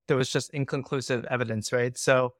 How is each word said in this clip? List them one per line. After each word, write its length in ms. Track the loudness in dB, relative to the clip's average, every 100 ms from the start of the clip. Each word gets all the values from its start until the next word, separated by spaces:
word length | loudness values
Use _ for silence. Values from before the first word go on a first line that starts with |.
| 0
there 100 | 0
was 140 | 2
just 200 | -2 -2
inconclusive 760 | -4 -2 -4 -4 -4 -2 -2
evidence, 480 | -2 -2 -2 -4 -2
right? 260 | 0 0 -2
So 360 | 2 4 2